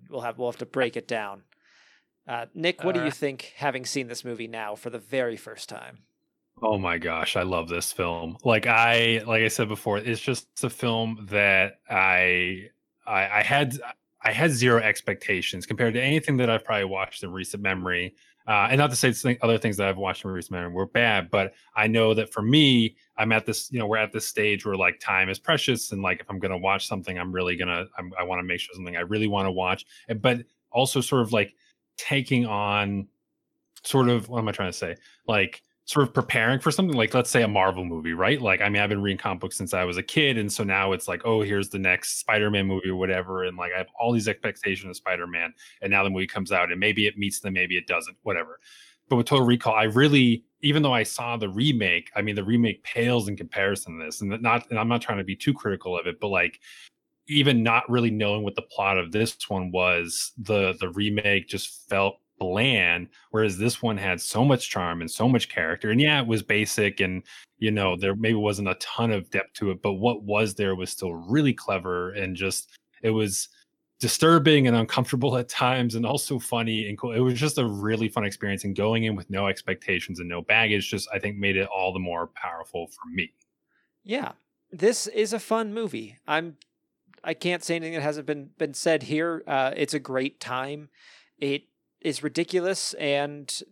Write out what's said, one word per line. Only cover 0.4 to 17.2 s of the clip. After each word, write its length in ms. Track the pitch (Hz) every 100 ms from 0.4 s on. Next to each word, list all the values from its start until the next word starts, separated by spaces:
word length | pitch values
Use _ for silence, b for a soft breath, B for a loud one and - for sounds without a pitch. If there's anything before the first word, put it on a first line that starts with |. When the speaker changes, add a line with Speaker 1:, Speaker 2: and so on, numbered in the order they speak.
| 123
Speaker 1:
have 100 | 120
to 80 | 123
break 280 | 131 123 -
it 120 | -
down. 340 | 117 101 98 _ b b b b b b _ -
Uh, 180 | 120 117
Nick, 300 | - 170 180
what 100 | 185
do 60 | 180
you 60 | 156
Speaker 2:
All 40 |
right. 40 |
Speaker 1:
think, 400 | 135 143 131 - -
having 300 | 147 131 123
seen 220 | 143 123
this 160 | 120
movie 240 | 123 117 113
now 280 | 113 107 107
for 160 | 123
the 80 | 117
very 360 | 104 135 123 110
first 320 | - 113 -
time? 320 | - 64 - _ _ _ _ _ _
Speaker 3:
Oh 160 | 110 104
my 220 | 92 85
gosh, 360 | 82 82 - 98
I 60 |
love 280 | 92 90 82
this 220 | 85 -
film. 460 | - 87 85 82 -
Like 240 | 123 110 120
I, 560 | 113 117 117 117 113 110
like 160 | 113
I 60 | 110
said 200 | - 107
before, 300 | 107 - 101
it's 240 | 113 113
just 260 | - 123 - -
a 60 | 127
film 580 | - 123 113 113 110 98
that 480 | 104 101 95 98 - -
I, 800 | 98 95 90 92 90 90 92 107 _ _ _ -
I, 320 | 98 98 104
I 20 |
had, 380 | 104 139 143 139 120 - _ _
I 100 | 113
had 200 | 113 165
zero 300 | 127 123 117
expectations 840 | 110 104 - 92 - 95 - 92 -
compared 300 | 107 120 117
to 60 |
anything 360 | 135 156 151 135
that 140 | 120
I've 120 | 113
probably 220 | - 107 98
watched 380 | 95 95 -